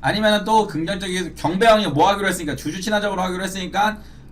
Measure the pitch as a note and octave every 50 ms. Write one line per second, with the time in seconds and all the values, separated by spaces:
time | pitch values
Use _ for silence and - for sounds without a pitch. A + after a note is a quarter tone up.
0 | - D3+ F3+ G#3 G#3+ G#3+ G#3 G3+ - A3 A3 A3 G#3 - D3+ D3+ E3 F#3 G3+ F#3
1 | G3 F#3 F3+ F3+ F3 D#3+ - - - D3+ F3+ F#3+ A#3 A3+ A3 G#3+ G3+ D#3 C3 C#3+
2 | E3+ F#3+ G3+ G3+ G3+ - - - E3 D3 C#3+ - - D3+ - F#3 - A3 G#3+ G#3
3 | G#3 G3+ F#3+ F3+ F#3 F3+ F3+ F#3 F#3+ F#3 F#3+ F#3+ F#3 E3 F3 G3 G#3 G#3+ G#3+ -
4 | - - - - - -